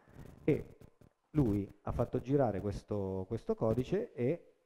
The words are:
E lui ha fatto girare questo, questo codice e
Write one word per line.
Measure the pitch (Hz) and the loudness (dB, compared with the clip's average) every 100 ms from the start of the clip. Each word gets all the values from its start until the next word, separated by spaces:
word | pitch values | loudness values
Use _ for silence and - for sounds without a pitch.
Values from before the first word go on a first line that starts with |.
| _ - - - | _ -20 -20 -8
E | - 139 - - - _ - _ _ | 0 0 -2 -16 -20 _ -20 _ _
lui | 151 120 101 98 - | 2 4 2 0 -8
ha | - | -6
fatto | 120 117 127 | -2 -2 -2
girare | 127 139 120 95 | 0 2 2 0
questo, | 101 98 - 104 95 95 95 | -2 -4 -4 -4 -2 -4 -4
questo | 113 - | -6 -4
codice | 220 113 113 127 190 233 | 0 2 0 0 -2 -4
e | - 160 170 - _ | -2 0 -2 -6 _